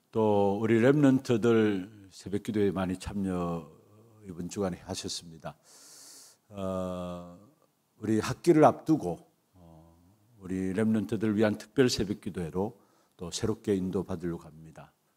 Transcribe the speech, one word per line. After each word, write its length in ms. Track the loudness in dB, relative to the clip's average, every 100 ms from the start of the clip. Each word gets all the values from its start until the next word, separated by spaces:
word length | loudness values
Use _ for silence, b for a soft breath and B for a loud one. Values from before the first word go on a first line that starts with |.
| _
또 480 | 0 2 4 4 2
우리 200 | 2 4
렘넌트들 1300 | 6 6 4 4 2 0 4 4 4 0 -6 -14 -20
새벽 340 | -18 -10 -8
기도에 260 | -4 -2 0
많이 280 | 0 -4 -6
참여 720 | -8 -6 -4 -2 -4 -6 -10 -20 _ -20 -20 _ -16
이번 220 | -14 -10
주간에 300 | -6 -4 -6
하셨습니다. 720 | -10 -10 -8 -10 -12 -16 -16 -16 B B B B B B B B _
어, 880 | -10 -6 -6 -6 -8 -10 -12 -14 -20 -20 _ _ _ _ _
우리 220 | -2 -2
학기를 440 | -2 -2 2 8
앞두고, 540 | 8 6 0 -2 -2 -8 -12 _ _
어, 440 | _ -20 -20 -20 _ _ _ _ _
우리 340 | -6 -4 -2
렘넌트들 640 | 0 2 0 0 -2 0 2
위한 220 | 2 0
특별 320 | -4 2 2
새벽 320 | 2 -4 -6
기도회로 580 | -8 -8 -6 -4 -4 -6 b b b _
또 140 | -12
새롭게 440 | -6 -4 -4 -2
인도받으려고 680 | -2 0 -4 -4 -6 -6 -8
합니다. 480 | -12 -20 -20 -20 -20 _ _